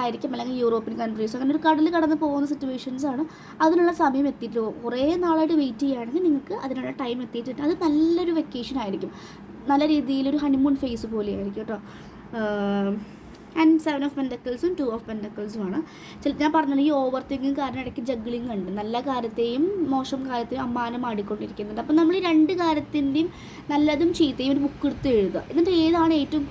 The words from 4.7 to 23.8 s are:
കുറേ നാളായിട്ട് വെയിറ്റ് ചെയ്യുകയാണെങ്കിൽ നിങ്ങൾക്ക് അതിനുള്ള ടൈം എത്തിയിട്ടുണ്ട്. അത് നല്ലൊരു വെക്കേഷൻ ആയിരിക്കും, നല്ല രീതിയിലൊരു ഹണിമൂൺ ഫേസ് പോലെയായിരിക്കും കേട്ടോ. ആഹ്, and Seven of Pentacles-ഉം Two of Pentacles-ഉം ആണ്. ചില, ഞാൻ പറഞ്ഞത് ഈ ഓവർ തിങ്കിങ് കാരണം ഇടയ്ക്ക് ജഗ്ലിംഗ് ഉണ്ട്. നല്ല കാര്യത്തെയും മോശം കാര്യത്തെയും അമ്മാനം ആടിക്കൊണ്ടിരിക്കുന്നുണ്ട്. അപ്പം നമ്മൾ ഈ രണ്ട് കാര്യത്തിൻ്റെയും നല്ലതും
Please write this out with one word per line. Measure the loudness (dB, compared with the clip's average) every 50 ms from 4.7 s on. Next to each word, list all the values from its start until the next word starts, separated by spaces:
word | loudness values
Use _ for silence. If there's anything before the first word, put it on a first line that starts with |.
| -4 -6 -8
കുറേ | -6 -2 0 2 2 2 2 2
നാളായിട്ട് | 2 4 4 4 4 4 2 2
വെയിറ്റ് | 2 0 -2 -2
ചെയ്യുകയാണെങ്കിൽ | -2 0 -2 -4 -4 -2 0 2 2
നിങ്ങൾക്ക് | 2 2 0 -4 -8 -6 -4
അതിനുള്ള | -4 -6 -4 -4 -6 -6 -6 -4
ടൈം | -4 -4 -4 -6
എത്തിയിട്ടുണ്ട്. | -6 -6 -8 -6 -6 -6 -2 0 0
അത് | 0 2 2
നല്ലൊരു | 2 4 4 4 4 4 2 2 2 0 0
വെക്കേഷൻ | 0 -2 -4 -8 -6 -4 -4 -4 -2
ആയിരിക്കും, | -2 -4 -4 -6 -8 -10 -12 -18 -18 -18 -18 -18 -18 -18 -10 -2 2
നല്ല | 2 4 4 4 4
രീതിയിലൊരു | 2 2 0 0 0 0 0 0 0 2
ഹണിമൂൺ | 2 2 4 4 4 2 2 0
ഫേസ് | -4 -4 -4 -6 -4 -4
പോലെയായിരിക്കും | -4 -2 -2 -4 -4 -4 -6 -6 -8 -8
കേട്ടോ. | -8 -8 -10 -10 -14 -18 -18 -18 -18 -18 -18 -18 -12 -8 -4
ആഹ്, | -4 -2 -2 -2 0 0 0 0 0 0 -2 -4 -6 -12 -18 -18 -18 -18 -18 -18 -18 -8 0 4
and | 6 6 6 6 4
Seven | 2 0 0 -2
of | -2 -2 -2
Pentacles-ഉം | -4 -4 -4 -6 -6 -6 -4 0 0 0 0 0
Two | -2 -2 -2
of | -4 -6
Pentacles-ഉം | -6 -8 -8 -8 -10 -8 -8 -8 -6 -4 -4 -4
ആണ്. | -2 -2 -2 -4 -6 -8 -18 -18 -18 -12 -6 -4
ചില, | -4 -2 0 0
ഞാൻ | 2 2
പറഞ്ഞത് | 2 2 2 2 2 4
ഈ | 4 4 2
ഓവർ | 2 0 0 -2 -4 -4
തിങ്കിങ് | -6 -2 -2 -2 -2 -2
കാരണം | -4 -4 -4 -6 -8
ഇടയ്ക്ക് | -8 -8 -8 -4 -4
ജഗ്ലിംഗ് | -4 -4 -4 -6 -6 -6 -4 -4 -4
ഉണ്ട്. | -4 -4 -4 -4 -6
നല്ല | -4 -2 -2 -2 -2 -2
കാര്യത്തെയും | -2 -2 -2 -4 -2 0 0 0 2 2 2 2 2 0 0 0 0
മോശം | 0 0 -2 -4 -4 -4 -4
കാര്യത്തെയും | -4 -4 -4 -4 -4 -6 -4
അമ്മാനം | -4 -2 -2 -4 -4 -4 -4 -4 -4
ആടിക്കൊണ്ടിരിക്കുന്നുണ്ട്. | -2 -4 -4 -4 -4 -6 -6 -8 -8 -8 -10 -8 -6 -6 -2
അപ്പം | 4 6 6
നമ്മൾ | 6 6 4 4
ഈ | 2 4
രണ്ട് | 6 6 6 6 4 2
കാര്യത്തിൻ്റെയും | 2 2 2 2 0 -2 -2 0 0 2 2 2 0 0 -2 -8 -16 -16 -16 -14 -6 -2 2
നല്ലതും | 4